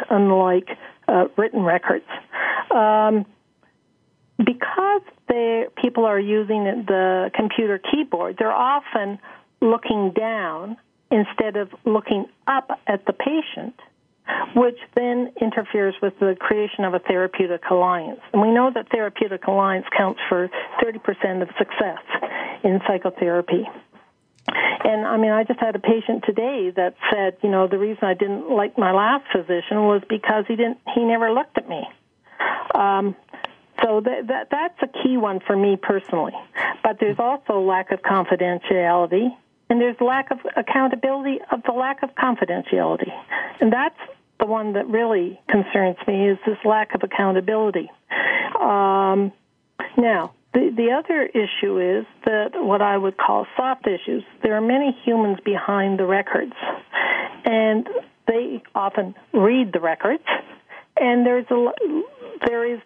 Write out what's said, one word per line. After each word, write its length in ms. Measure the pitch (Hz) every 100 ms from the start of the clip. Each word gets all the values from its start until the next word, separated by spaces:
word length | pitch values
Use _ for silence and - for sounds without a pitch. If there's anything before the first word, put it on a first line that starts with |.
| -
unlike, 600 | 202 196 190 185 180 - - - - -
uh, 200 | 185 180 -
written 260 | 220 220
records. 440 | 175 175 - - - - - - - - -
Um, 500 | 233 214 214 214 214 202 _ _ _ _ _ _ _ _ _ _ -
because 640 | 233 247 - - 392 403 - _ -
they, 380 | 240 233 226 - -
people 240 | 247 240
are 140 | 220 202
using 460 | 202 214 208 214
the 640 | 196 240 202 190 185 185 190
computer 460 | - 214 - 214 190
keyboard, 580 | - 294 294 170 180 185
they're 120 | 220
often 680 | - 254 285 - 220 196 202 - - _ _
looking 500 | 226 226 - 214 190
down 640 | 175 220 220 175 156 202 226 _ _ _
instead 440 | 214 202 - 220 202
of 140 | 190 -
looking 420 | 226 214 - 202 185 _ -
up 320 | 269 - - -
at 180 | 202 -
the 60 |
patient, 680 | - 277 311 - - 226 - - _ _ _ - 233 - 240
which 220 | 247 240 - 240
then 360 | 247 240 247 -
interferes 540 | 226 226 196 208 196 190
with 160 | 202 196
the 180 | 196 185
creation 440 | - 214 208 -
of 80 | 190
a 60 | 180
therapeutic 640 | - 185 185 - 180 170 -
alliance. 500 | 180 180 180 156 - -
And 100 | 208
we 80 | 214
know 220 | 233 262
that 140 | 240 214
therapeutic 560 | 226 208 - 208 190 -
alliance 400 | 196 196 185 - -
counts 240 | 190 - -
for 220 | 180 180 - - -
thirty 160 | 233 220
percent 420 | - 196 196 185
of 80 | 180 -
success 460 | 214 - 202 165 - - - - - -
in 160 | 196 190 -
psychotherapy. 800 | 185 185 180 175 175 175 170 220 - - - _ _ _ _ -
And, 580 | - - - 214 214 214
I 100 | 226
mean, 160 | 220
I 120 | 214
just 140 | 220 247
had 160 | 226
a 60 | 208
patient 440 | 226 226 220 226
today 460 | - 208 240 269 180 185
that 180 | 180 - -
said, 260 | 208 190 185
you 80 | 208
know, 160 | 190 185
"The 120 | 190
reason 260 | 208 214
I 100 | 196
didn't 340 | 185 202 202 302
like 300 | 226 208 -
my 140 | 185
last 320 | 190 214 277 -
physician 540 | 190 170 175 - 214 208
was 160 | 202 -
because 360 | 214 - 214 208
he 80 |
didn't, 240 | 226 233 247 -
he 100 | 240
never 280 | 233 233 226
looked 260 | 240 302 240
at 100 | -
me." 180 | 160 143 - _ _ _ - - - -
Um, 420 | - 202 196 202 - _ - - - _ -
so 180 | 233 214
that, 280 | 220 247 233
that, 200 | 262 -
that's 320 | 285 349 -
a 200 | 269 -
key 140 | 262 254
one 240 | 208 190
for 160 | - 196
me 200 | 202 196
personally. 560 | - 196 - 170 147 - - - - -
But 160 | 220 208
there's 180 | 208 202
also 420 | 240 277 - 202
lack 300 | 190 185 185
of 100 | 190
confidentiality, 1300 | - 196 175 180 180 175 - 190 170 175 170 185 247 - _ _ -
and 120 | 240
there's 200 | 240 240
lack 300 | 247 262 262
of 80 | 254 - -
accountability 840 | - 269 262 247 269 277 277 269 -
of 120 | 233
the 80 | 262
lack 300 | 247 262 277
of 120 | 269
confidentiality. 1000 | - 254 226 175 180 - 90 82 - - - - - - -
And 120 | 220
that's 260 | 240 311 - - - _ -
the 80 | 214
one 280 | 220 214
that 120 | 202 247
really 540 | 220 233 208 175 190 -
concerns 480 | 202 190 202 185 180 -
me, 220 | 196 202
is 100 | 196 220
this 120 | 202
lack 300 | 214 214 214
of 80 | 196
accountability. 880 | 196 - 196 190 185 220 214 185 - - _ - - - - -
Um, 720 | 233 202 196 196 190 196 196 - _ _ _ - - -
now, 360 | 233 190 170 - _
the, 160 | 247 302
the 180 | 226 233
other 300 | 269 320 311
issue 560 | - 226 202 - 202 190
is 280 | 180 202 226 _
that 260 | 220 214 208
what 260 | - 208 202
I 160 | 202 196
would 220 | 190 -
call 280 | - 208 202 -
soft 300 | 254 254 214
issues. 380 | 175 - 247 - -
There 120 | 220 214
are 40 |
many 340 | 226 262 285 247
humans 340 | 247 226 208 196
behind 540 | 208 196 - 202 196 190
the 80 | 185
records, 480 | 196 202 - 254 - - - - - - - - -
and 420 | 240 220 220 214 403 494 - _ -
they 360 | 226 247 233 -
often 400 | 208 196 208 185 - _
read 380 | 247 202 254 214
the 80 | 175
records, 440 | 165 160 208 311 - - - - _ - - -
and 280 | 254 247 240
there's 180 | 247 240
a, 220 | 247 240 - 392 311 480 539 480 370 -
there 180 | 233 240
is 100 | 233